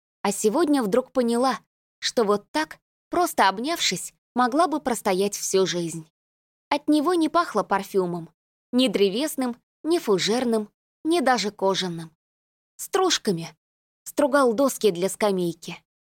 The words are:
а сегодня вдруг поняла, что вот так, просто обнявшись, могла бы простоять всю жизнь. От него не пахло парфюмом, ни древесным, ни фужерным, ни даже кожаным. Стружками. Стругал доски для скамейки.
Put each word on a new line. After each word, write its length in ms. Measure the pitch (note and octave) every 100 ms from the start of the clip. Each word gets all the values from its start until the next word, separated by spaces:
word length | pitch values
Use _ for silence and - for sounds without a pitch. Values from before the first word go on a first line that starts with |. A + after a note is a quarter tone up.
| _ _
а 100 | G3+
сегодня 500 | - G#3+ B3+ E4 C#4+
вдруг 300 | G#3+ A#3 B3+
поняла, 480 | - A#3 A#3 C4 G#3+ - _ _ _
что 240 | - -
вот 260 | G3+ G#3 -
так, 280 | D4+ D#4 - _ _ _
просто 400 | E4 E4+ - G3
обнявшись, 640 | G3 C4+ E4+ - F#3 - - _
могла 320 | B3 B3 C#4 C#4
бы 140 | D4+
простоять 560 | C4+ A3+ G#3 F#3 G3+ -
всю 300 | - F#3+ F3+
жизнь. 420 | F3 E3+ D#3+ D#3 _ _ _ _ _ _
От 200 | C#4+ -
него 260 | D4+ D4
не 140 | F4+ D#4
пахло 340 | E4 E4 G#3
парфюмом, 680 | F3+ G3 G3 G3 F3+ E3+ E3 _ _ _ _
ни 160 | B3 B3+
древесным, 680 | F#3+ G3+ G#3 D4+ - B3 A3+ _ _
ни 160 | D4+ E4+
фужерным, 720 | - F#3 F3 A#3+ A#3+ A3 G#3 _ _ _
ни 160 | D#4 F4
даже 300 | B3+ A#3+ G3+
кожаным. 600 | - F#3+ F#3 F#3 E3+ E3 _ _ _ _ _ _ -
Стружками. 800 | - F#4+ F#4 - - E3 E3 - _ _ _ _
Стругал 480 | - - C#4+ C#4+ B3+
доски 380 | G#3+ C4+ - G#3
для 180 | E3+ F#3
скамейки. 760 | - G#3+ F#3 F3 D#3 - E3 _ _